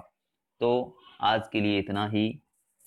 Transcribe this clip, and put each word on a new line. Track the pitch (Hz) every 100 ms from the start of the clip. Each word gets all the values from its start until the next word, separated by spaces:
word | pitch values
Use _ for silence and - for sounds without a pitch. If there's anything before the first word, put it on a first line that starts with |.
| - _ _ _ _ -
तो | 120 123 127 - - -
आज | 104 110 104
के | 110
लिए | 104 101
इतना | 95 101 104
ही। | 107 110 120 _ _ _ _